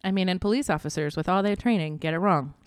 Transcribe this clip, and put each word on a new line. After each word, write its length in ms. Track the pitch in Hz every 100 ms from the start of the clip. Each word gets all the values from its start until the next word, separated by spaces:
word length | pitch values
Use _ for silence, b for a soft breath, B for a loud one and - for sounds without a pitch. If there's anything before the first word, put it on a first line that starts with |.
I 80 | 190
mean, 160 | 196 185
and 120 | 185
police 300 | 208 240 285
officers, 460 | 151 151 - 147 156
with 120 | 156
all 140 | 190
their 140 | 202 202
training, 400 | 240 220 156 151
get 160 | 160
it 40 | 165
wrong 360 | 202 160 139 -